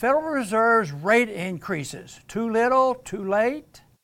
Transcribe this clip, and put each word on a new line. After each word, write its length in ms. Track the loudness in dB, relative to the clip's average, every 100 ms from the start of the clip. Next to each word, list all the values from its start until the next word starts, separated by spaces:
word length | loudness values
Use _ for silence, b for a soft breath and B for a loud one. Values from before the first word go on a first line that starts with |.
Federal 200 | 0 0
Reserve's 720 | 0 -4 -2 2 4 4 2
rate 380 | -2 2 2 2
increases. 920 | -4 -8 -8 -6 -6 -6 -12 -16 -20 -10
Too 220 | -6 -2
little, 440 | 0 4 4 2
too 320 | 0 -8 -8 -2
late? 540 | 0 0 -2 -10 -20 _ _